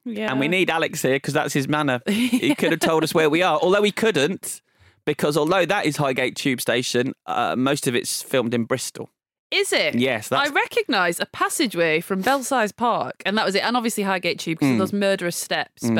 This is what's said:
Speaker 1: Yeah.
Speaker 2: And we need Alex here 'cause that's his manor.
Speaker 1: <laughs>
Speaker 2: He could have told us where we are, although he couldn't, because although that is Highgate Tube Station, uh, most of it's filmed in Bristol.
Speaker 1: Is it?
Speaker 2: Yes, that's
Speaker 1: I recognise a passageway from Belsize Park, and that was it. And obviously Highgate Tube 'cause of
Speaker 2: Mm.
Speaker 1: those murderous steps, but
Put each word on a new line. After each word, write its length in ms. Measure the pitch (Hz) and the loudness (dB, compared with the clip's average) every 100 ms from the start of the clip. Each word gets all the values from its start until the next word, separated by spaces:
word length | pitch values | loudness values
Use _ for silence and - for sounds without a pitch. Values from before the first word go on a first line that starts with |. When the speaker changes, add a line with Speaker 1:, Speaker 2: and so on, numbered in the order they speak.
| 247 | -10
Speaker 1:
Yeah. 260 | 214 214 | -6 -2
Speaker 2:
And 80 | 131 | 0
we 80 | 143 | 2
need 220 | 180 165 | 2 2
Alex 320 | 165 156 160 | 0 -2 0
here 180 | 131 135 | 0 2
'cause 140 | - | 0
that's 200 | 147 143 | -2 0
his 140 | 147 135 | -2 0
manor. 340 | 151 147 123 | 0 0 -2
Speaker 1:
<laughs> 40 | - | -2
Speaker 2:
He 480 | 208 247 240 - 294 | -2 0 2 2 2
could 160 | 160 | 0
have 80 | 165 | 2
told 240 | 320 160 | 2 2
us 100 | 160 | 2
where 160 | 170 156 | 2 4
we 120 | 160 | 4
are, 160 | 185 156 | 2 2
although 220 | 170 202 | 4 4
he 80 | 208 | 2
couldn't, 720 | - 226 165 147 190 - - _ _ _ _ - | 2 0 2 0 -2 -10 -14 _ _ _ _ -4
because 300 | 151 156 147 | 0 0 2
although 280 | 151 190 170 | 2 2 2
that 200 | 202 151 | 0 0
is 120 | 143 | 0
Highgate 380 | 143 131 127 - | 0 0 -2 -2
Tube 260 | 143 123 | -2 0
Station, 520 | - 120 131 123 127 - - | 0 0 0 0 0 -4 -6
uh, 300 | - 107 95 | -2 0 0
most 300 | 131 147 139 | 0 0 0
of 80 | 120 | -2
it's 260 | - - | -2 -6
filmed 320 | - 131 117 | -2 0 2
in 100 | 120 113 | -2 -2
Bristol. 440 | 127 - - 117 _ _ _ _ | -4 -4 -12 -16 _ _ _ _
Speaker 1:
Is 200 | 349 392 | -2 0
it? 220 | 311 160 | 0 0
Speaker 2:
Yes, 360 | 117 127 117 - | 0 0 0 -2
that's 200 | 135 294 | -2 0
Speaker 1:
I 40 | |
recognise 680 | 311 480 - 427 220 175 170 | 0 -2 -2 0 0 0 -2
a 80 | - | -6
passageway 720 | - 381 - 262 175 170 156 | -4 -2 0 -2 2 2 2
from 200 | - 190 | 0 -2
Belsize 500 | 190 277 247 262 214 | 0 0 0 0 -2
Park, 500 | - 233 185 123 - | -2 -2 0 -4 -6
and 140 | 185 214 | -4 -2
that 80 | 185 | 0
was 80 | |
it. 100 | 190 | 0
And 140 | 214 247 | 0 -2
obviously 240 | 233 214 | -2 -2
Highgate 360 | 196 190 175 - | -2 -2 -2 -4
Tube 200 | - 160 | -6 0
'cause 100 | 139 | 2
of 60 | 120 | 2
Speaker 2:
Mm. 40 | |
Speaker 1:
those 140 | 190 | 0
murderous 420 | 101 196 196 175 - | 0 0 0 -2 -6
steps, 480 | - 165 - - | -4 -4 -4 -4
but 80 | 120 | 0